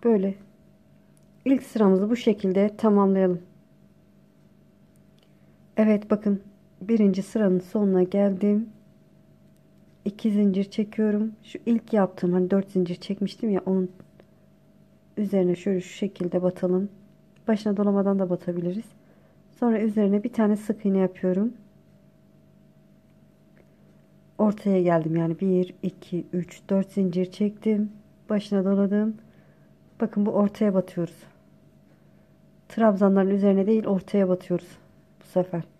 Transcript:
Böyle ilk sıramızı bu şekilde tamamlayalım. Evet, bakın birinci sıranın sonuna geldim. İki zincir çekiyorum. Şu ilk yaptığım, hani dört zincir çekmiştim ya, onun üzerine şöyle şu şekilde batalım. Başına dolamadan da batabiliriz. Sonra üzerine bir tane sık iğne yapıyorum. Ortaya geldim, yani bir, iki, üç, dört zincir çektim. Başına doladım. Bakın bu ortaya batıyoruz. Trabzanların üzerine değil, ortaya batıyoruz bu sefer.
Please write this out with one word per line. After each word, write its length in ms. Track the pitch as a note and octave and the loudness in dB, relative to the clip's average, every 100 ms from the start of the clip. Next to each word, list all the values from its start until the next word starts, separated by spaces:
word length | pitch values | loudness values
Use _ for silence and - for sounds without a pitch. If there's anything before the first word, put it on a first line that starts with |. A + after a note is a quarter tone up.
Böyle 300 | A#3 A3 F#3+ G3 - _ _ _ _ - _ _ _ _ | 2 0 0 -6 -16 _ _ _ _ -20 _ _ _ _
ilk 180 | - C4 | 0 0
sıramızı 480 | - A3+ G#3 F#3+ G#3 | 0 0 4 4 2
bu 60 | A#3+ | 0
şekilde 600 | A#3+ G#3 G3 F#3 G3+ G#3 | 0 0 0 0 0 0
tamamlayalım. 640 | A3 G3+ G3 F#3+ F#3+ F3 - _ _ _ _ _ _ _ _ _ _ _ _ _ _ _ _ _ _ _ _ _ - - | 0 4 4 4 2 0 -8 _ _ _ _ _ _ _ _ _ _ _ _ _ _ _ _ _ _ _ _ _ -14 0
Evet, 340 | G#3+ G#3 G#3 | 2 2 0
bakın 320 | G#3 G#3+ G3 - _ _ _ | -2 0 -2 -4 _ _ _
birinci 420 | F#3 A3+ G#3 F#3+ | -2 4 4 2
sıranın 360 | F#3+ A#3 G#3 F#3 | -4 0 2 2
sonuna 440 | F3+ G#3+ G3+ F#3 | -2 -2 0 2
geldim. 680 | F3+ G3 G3+ F#3 G#3 G#3 A3+ - - _ _ _ _ _ _ _ _ _ _ _ | 2 2 0 2 0 0 -2 -12 -20 _ _ _ _ _ _ _ _ _ _ _
İki 260 | - G3+ A3+ | -10 -4 -2
zincir 340 | G3+ G#3 F#3+ | 2 2 0
çekiyorum. 680 | G3 - G#3+ - G#3+ G#3 A3 G#3+ | -4 -4 -6 -2 -2 0 -2 -8
Şu 160 | - - - | -18 -12 -2
ilk 260 | A#3 - | -2 0
yaptığım, 400 | A3 F#3+ - F3+ | 0 0 0 -2
hani 180 | F3+ F3+ | 0 0
dört 200 | G3 G3 | 0 -2
zincir 240 | F#3+ F3 | -2 -2
çekmiştim 560 | F3 - G3+ G3 - A3+ | -4 -8 -6 -6 -6 -4
ya, 120 | F#3+ - | -4 -2
onun 240 | F#3+ F#3 - - _ - _ _ _ _ _ _ _ _ - | -2 -2 -8 -20 _ -20 _ _ _ _ _ _ _ _ -6
üzerine 400 | G3+ G3 F3+ F3 | -2 0 2 0
şöyle 240 | - F#3 | -2 -4
şu 140 | F3+ | -4
şekilde 480 | - G3+ - F3 F3+ | -8 -8 -6 -4 -2
batalım. 460 | F3+ F#3 F#3 F#3 G3+ - - _ _ _ - | -2 -2 -2 0 -2 -10 -20 _ _ _ -4
Başına 280 | A3 G#3+ G3+ | -2 0 0
dolamadan 420 | G3+ G3+ G3 G3 | 0 2 2 0
da 120 | F#3+ | 0
batabiliriz. 560 | F3 - F3 F3 F#3+ A#3 - _ _ _ _ _ | -4 -4 -6 -4 -6 -10 -20 _ _ _ _ _
Sonra 300 | _ A#3+ A3 | _ -2 0
üzerine 440 | A3 G#3+ G3+ G3+ | 0 0 2 2
bir 80 | G#3 | -2
tane 240 | - G#3+ G#3 | 0 0 0
sık 300 | - G#3+ G3+ | -2 -4 0
iğne 120 | F#3+ | 2
yapıyorum. 540 | F#3 F#3 F#3 F#3 A3 A#3+ - _ _ _ _ _ _ _ _ _ _ _ _ _ _ _ _ _ _ _ - _ - - _ - _ _ | 0 -2 -2 0 -2 -6 -20 _ _ _ _ _ _ _ _ _ _ _ _ _ _ _ _ _ _ _ -20 _ -20 -20 _ -20 _ _
Ortaya 440 | G#3+ G#3 G3+ F#3+ | 0 0 0 2
geldim, 340 | F3+ E3+ D#3+ E3 | 4 2 2 0
yani 240 | E3 E3 | -2 -2
bir, 340 | G3 F#3 F3+ F3+ | 0 0 0 -4
iki, 440 | F#3 - - F3 - | -8 -8 -10 -8 -6
üç, 300 | F3+ E3 - - | -8 -8 -12 -4
dört 220 | G3 F#3+ | -2 -2
zincir 380 | - F#3+ F3 F3+ | -2 -2 0 -4
çektim. 600 | - G#3 G#3 A3 G#3+ G#3 - - _ - | -2 -4 -2 -2 -2 -2 -8 -20 _ -6
Başına 340 | G#3+ G#3 G3+ | -4 -2 -2
doladım. 520 | F#3+ G3 G3 G#3 A3 G#3+ - - _ _ _ _ _ _ | 0 2 2 0 -2 -4 -14 -20 _ _ _ _ _ _
Bakın 260 | A3 G#3 G#3 | -4 -2 0
bu 40 | |
ortaya 440 | G3 G3+ - G#3 | 2 0 0 0
batıyoruz. 480 | F#3+ F#3 - E3 - - _ _ _ _ _ _ _ _ _ _ _ _ _ _ | 0 -2 -6 -8 -8 -20 _ _ _ _ _ _ _ _ _ _ _ _ _ _
Trabzanların 600 | - A3+ G3 G3+ F#3+ F#3+ | 0 2 4 4 4 2
üzerine 360 | G3+ G3+ G3 G3 | 2 2 2 2
değil, 200 | A3 G#3+ | 0 0
ortaya 420 | G3 - G3+ F#3+ | -4 -2 0 0
batıyoruz 500 | F3+ - F3 - - - _ _ _ | 0 -2 -6 -6 -20 -20 _ _ _
bu 60 | - | -6
sefer. 360 | - F3+ E3+ D#3 _ | -4 -2 -6 -10 _